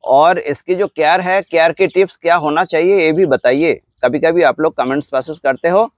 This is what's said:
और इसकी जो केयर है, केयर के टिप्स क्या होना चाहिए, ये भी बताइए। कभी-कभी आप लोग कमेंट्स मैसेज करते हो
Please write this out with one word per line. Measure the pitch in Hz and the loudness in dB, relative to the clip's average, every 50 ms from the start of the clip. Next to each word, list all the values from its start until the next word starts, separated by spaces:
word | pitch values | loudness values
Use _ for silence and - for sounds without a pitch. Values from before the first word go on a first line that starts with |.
| - | 0
और | - 127 139 151 170 185 175 | 2 2 4 4 4 2 0
इसकी | - - 143 - - - 185 | -4 -6 -8 -8 -4 -6 -4
जो | 180 175 - | -2 -2 -6
केयर | _ - 156 151 170 190 | _ -2 0 2 2 0
है, | 180 180 185 196 190 | 0 -2 -2 -2 -4
केयर | _ - 165 160 165 160 | _ 0 0 2 2 2
के | - 190 | 0 -2
टिप्स | 180 - 185 196 185 - | 0 2 0 0 0 -2
क्या | - _ 165 170 | -6 _ 0 0
होना | 175 151 151 147 160 185 | 0 0 -2 -2 -2 -2
चाहिए, | - - 156 165 185 202 196 | -2 -2 0 2 2 2 2
ये | 165 156 156 | 2 2 2
भी | 170 190 | 2 2
बताइए। | 160 131 - _ 123 127 139 160 165 139 - _ _ _ _ - | 0 0 0 _ 0 0 2 0 0 -2 -4 _ _ _ _ -4
कभी-कभी | 123 123 117 - 160 165 175 165 | -2 -2 0 0 0 0 2 0
आप | 139 123 - | 0 0 0
लोग | 156 165 - | -4 -4 -2
कमेंट्स | - 131 127 135 143 147 - - | -4 -4 -4 -4 -6 -6 -4 -6
मैसेज | 131 131 156 156 - | -6 -6 -6 -12 -6
करते | _ 135 135 120 - 165 | _ -4 -4 -2 -2 0
हो | 175 196 - 339 _ | 2 2 0 0 _